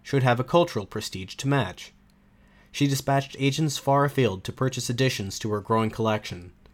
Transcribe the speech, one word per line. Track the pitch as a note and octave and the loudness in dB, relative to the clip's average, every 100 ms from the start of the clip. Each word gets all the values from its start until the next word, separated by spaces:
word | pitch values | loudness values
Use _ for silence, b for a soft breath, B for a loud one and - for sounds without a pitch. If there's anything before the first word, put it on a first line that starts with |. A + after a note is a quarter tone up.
should | - C#3 | -2 2
have | B2+ B2 | 4 2
a | |
cultural | B2 E3+ E3+ G#2+ G2 | 4 4 4 -2 -6
prestige | G#2+ - F#2+ F#2+ - | -8 -8 -10 -12 -6
to | C3+ | 0
match. | C#3 F#2+ - - _ _ b b b b b b | 0 0 -6 -18 _ _ b b b b b b
She | - C#3+ | 0 0
dispatched | C3+ - C#3 C3+ - | 2 2 0 0 -2
agents | C#3 C#3 D#3 - | -2 0 -2 -2
far | - C#3 | 2 2
afield | C#3 C3+ A#2 F#2 | 4 2 2 0
to | - | -8
purchase | - C3 B2+ - | -4 -2 -2 -4
additions | A#2 C3 - G2 - | 0 0 0 -6 -6
to | A2 | -4
her | G#2 | -4
growing | F#2+ A2+ A2 | 0 2 2
collection. | A2+ A2 G#2+ - F2+ F2 - - | 0 0 0 -4 -12 -14 -20 -20